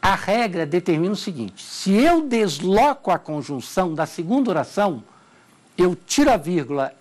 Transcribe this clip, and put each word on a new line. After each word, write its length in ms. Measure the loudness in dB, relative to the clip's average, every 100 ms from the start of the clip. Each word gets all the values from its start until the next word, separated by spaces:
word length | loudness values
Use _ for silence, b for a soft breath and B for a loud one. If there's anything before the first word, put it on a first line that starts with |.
A 140 | 0
regra 520 | -2 0 0 0 -2 -2
determina 460 | -2 0 0 0
o 40 | -2
seguinte, 460 | -6 -8 -10 -12
se 280 | -16 -6 0
eu 320 | 4 4 4
desloco 880 | 2 0 0 -2 0 4 4 2 -2
a 80 | -2
conjunção 760 | -2 -8 -6 -8 -6 -2 -2
da 100 | -2
segunda 460 | -4 -4 -2 0 2
oração, 520 | 0 -2 0 -2 -2 -12 b b b b b _ 0
eu 200 | 0 0
tiro 340 | -4 2 4
a 60 | 4
vírgula 560 | 2 -2 -2 -4 -4 -4